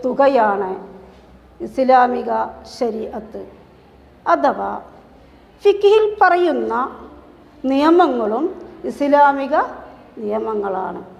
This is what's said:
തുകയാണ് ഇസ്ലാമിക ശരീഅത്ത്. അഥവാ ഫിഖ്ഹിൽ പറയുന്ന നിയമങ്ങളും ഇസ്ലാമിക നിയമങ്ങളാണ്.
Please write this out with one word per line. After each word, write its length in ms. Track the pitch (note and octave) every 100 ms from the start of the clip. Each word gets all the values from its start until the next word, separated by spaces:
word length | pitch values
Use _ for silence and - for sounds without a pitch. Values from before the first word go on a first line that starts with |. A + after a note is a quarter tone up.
| C4
തുകയാണ് 640 | B3 C#4 C4+ G#3+ G3 F#3+ F#3+ - - - - - - _ _ A3
ഇസ്ലാമിക 640 | A#3+ B3+ B3+ B3 A#3+ A3+ A3 A3 - - -
ശരീഅത്ത്. 640 | A#3+ A3 A3 A3+ - G3+ F#3+ - - - _ - - _ -
അഥവാ 380 | E4 C#4 G3 G3+ G#3 - - - - - - _ _
ഫിഖ്ഹിൽ 400 | G4+ G4+ G4+ G#4+ G#4+ G#4
പറയുന്ന 500 | F#4 F4+ F4+ C4 A3 A3+ C4 - - - - - - - C4
നിയമങ്ങളും 760 | C4+ D4+ E4+ E4+ B3 G#3+ A3 E4 - - - -
ഇസ്ലാമിക 680 | A#3+ C#4+ C#4+ C#4+ C#4 C4+ D4+ B4 - - - - -
നിയമങ്ങളാണ്. 760 | G#3+ G#3+ A3 G#3+ G3+ F#3 F#3 F3 F#3 -